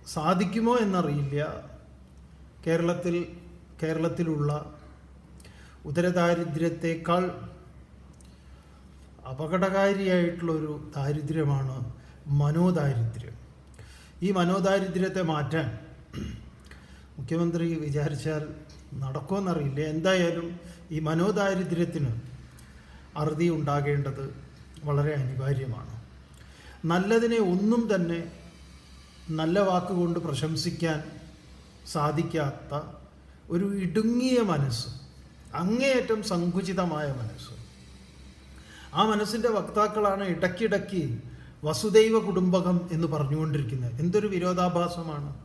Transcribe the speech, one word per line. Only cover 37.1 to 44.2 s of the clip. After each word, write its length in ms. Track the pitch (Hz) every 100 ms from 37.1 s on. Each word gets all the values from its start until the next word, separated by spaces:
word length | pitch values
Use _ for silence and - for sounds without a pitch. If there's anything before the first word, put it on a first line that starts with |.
മനസ്സ്. 420 | 127 110 - - - - - - - - - - - - - - - -
ആ 100 | 156
മനസ്സിൻ്റെ 440 | 214 208 208 226 233
വക്താക്കളാണ് 760 | 214 - 208 208 214 208 196
ഇടയ്ക്കിടയ്ക്ക് 960 | 196 160 185 180 226 202 - 190 139 113 - - - -
വസുദൈവ 540 | 151 156 220 214 220 220
കുടുംബകം 680 | 180 185 180 180 175 175 -
എന്ന് 140 | 160 165
പറഞ്ഞുകൊണ്ടിരിക്കുന്നത്. 960 | 151 139 151 156 143 120 131 120 117
എന്തൊരു 260 | 175 208